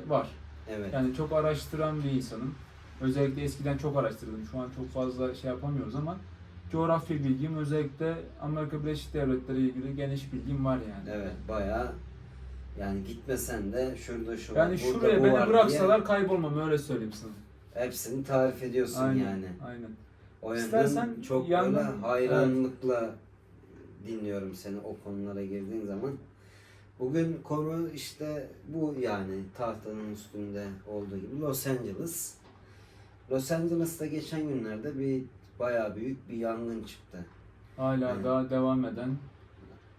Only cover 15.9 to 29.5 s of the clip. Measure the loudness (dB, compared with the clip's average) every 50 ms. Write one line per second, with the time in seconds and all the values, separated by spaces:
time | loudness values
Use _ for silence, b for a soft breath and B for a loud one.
15.9 | 8 6 6 4 4 4 4 4 4 2 2 2 0 0 2 2 2 2 2 -2
16.9 | -2 -2 -2 -4 -8 -10 -12 -12 -14 -14 -16 -20 -20 -20 -20 -10 -4 -4 -2 -2
17.9 | -2 -6 -6 -4 -4 -4 -2 2 4 6 6 6 4 0 -6 0 2 2 2 2
18.9 | 2 2 2 4 4 4 2 2 0 -4 -4 -6 -8 -10 -10 -12 -10 -10 -10 -12
19.9 | -12 -14 -18 b b b b b b b -4 -2 -2 0 0 4 6 6 8 8
20.9 | 6 4 0 0 -4 -6 -2 2 2 2 4 4 4 4 6 6 4 4 2 2
21.9 | -2 -2 0 2 4 4 4 6 6 6 6 6 6 4 2 2 0 -2 0 0
22.9 | 2 2 0 -2 -6 -10 -18 -20 -20 -20 -20 -20 -20 -20 -20 -20 -20 -20 -20 -20
23.9 | -18 -16 -10 -8 -6 -4 -4 -2 -2 -2 -4 -6 -8 -10 -8 -6 -6 -6 -6 -8
24.9 | -10 -10 -10 -8 -6 -6 -6 -4 -4 -6 -4 -4 -4 -6 -4 -4 -4 -4 -4 -4
25.9 | -4 -4 -4 -4 -6 -6 -12 -18 B B B B B B B B B B B B
26.9 | B -4 -2 0 2 2 2 2 0 -4 -4 -4 -2 -2 0 -2 -2 -2 -2 -4
27.9 | -4 -8 -10 -12 -10 -8 -6 -6 -6 -6 -8 -10 -14 -16 -14 -8 -4 -2 -2 -2
28.9 | 0 0 0 0 0 -2 -2 -4 -4 -6 -6 -8